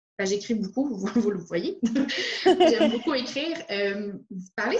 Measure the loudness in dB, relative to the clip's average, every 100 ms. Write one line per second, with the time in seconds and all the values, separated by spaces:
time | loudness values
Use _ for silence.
0 | _ -6 -2 -2 -2 -2 -2 -2 -2 -2
1 | 0 0 0 -2 -4 -4 -4 -2 -2 0
2 | 0 -2 -4 2 4 6 6 6 4 2
3 | 0 -2 -2 -4 -4 -6 -4 -2 -2 -2
4 | -6 -10 -12 -14 -10 -4 0